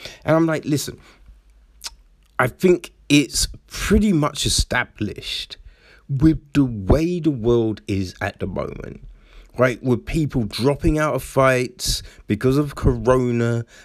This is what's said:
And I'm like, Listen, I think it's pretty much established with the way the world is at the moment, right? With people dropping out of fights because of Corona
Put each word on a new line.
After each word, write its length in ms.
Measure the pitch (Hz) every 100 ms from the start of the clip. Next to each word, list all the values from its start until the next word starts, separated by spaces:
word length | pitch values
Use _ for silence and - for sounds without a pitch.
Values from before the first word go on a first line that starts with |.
| - -
And 120 | - 160
I'm 100 | 165
like, 180 | 151
Listen, 360 | - 143 - - - _ - - _ _ _ _ - - _ _ _ -
I 80 | 127
think 460 | - 185 175 - _ -
it's 400 | 147 135 - - - _
pretty 460 | - - 208 214
much 340 | 160 147 - 110
established 1120 | - - 123 120 - 104 - - - - - - _ _ - -
with 320 | 135 160 156 -
the 120 | 143
way 560 | 131 107 95 135 165 180
the 100 | 160
world 520 | 131 113 120 110 104 -
is 260 | 98 90 -
at 180 | 98 -
the 80 | 95
moment, 560 | 87 - - - - - - _ - - -
right? 240 | 127 113
With 240 | 131 117 -
people 380 | 165 143 131
dropping 540 | 101 - 127 143 165 151
out 160 | 151
of 80 | 131
fights 800 | - 135 131 127 127 - - - - - -
because 300 | 107 127 139
of 200 | 143 -
Corona 880 | 135 120 113 127 123 120 117 117 117 -